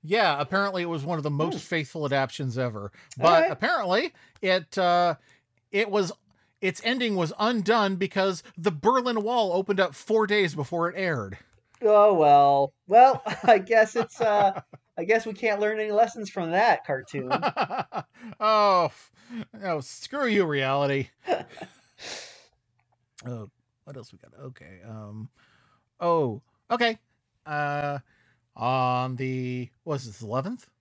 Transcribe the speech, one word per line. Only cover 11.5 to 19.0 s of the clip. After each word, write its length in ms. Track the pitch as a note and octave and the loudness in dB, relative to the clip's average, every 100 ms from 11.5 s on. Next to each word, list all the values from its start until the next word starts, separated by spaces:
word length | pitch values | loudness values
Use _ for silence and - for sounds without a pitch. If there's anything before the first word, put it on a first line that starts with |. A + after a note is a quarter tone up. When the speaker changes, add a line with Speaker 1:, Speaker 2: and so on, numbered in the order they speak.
| _ _ _ | _ _ _
Speaker 2:
Oh, 300 | A3 G#3 G#3 | 4 8 8
well. 580 | F#3 D3+ C#3+ C#3 C#3 C#3 _ - | 6 8 8 8 4 0 _ 4
Well, 340 | A3 B3+ A#3+ A3 | 8 8 6 -6
<laughs> 100 | - | 0
I 140 | - G#3 | 4 4
guess 360 | F#3+ A3+ A3 A#3 | 4 2 4 0
it's, 240 | A3+ - | -4 -2
uh, 400 | A3+ G#3 G3 F#3 - - _ - | 2 4 2 0 -14 -20 _ -8
I 60 | |
guess 200 | E3+ A3+ A3+ | 0 0 0
we 60 | |
can't 260 | G3 A#3 G3+ | -4 -2 0
learn 180 | G#3+ G#3+ | 0 -2
any 140 | G#3+ | -2
lessons 360 | G#3 A3+ A#3 G3+ | 2 2 0 -10
from 200 | G3 E3 | -6 -2
that 340 | F3+ A3+ D#3 | 2 2 2
cartoon. 460 | - C3 B2+ C#3+ B2+ - | -2 -8 -6 -10 -4 -2
Speaker 1:
<laughs> 40 | C#4 D4+ A#3 C4 - - - _ A#3 - | -2 -2 -4 -4 -8 -10 -12 _ -20 -4
Oh, 440 | G#3+ G#3+ G#3 F#3 D#3+ | 0 2 4 2 0
f-, 240 | - | -4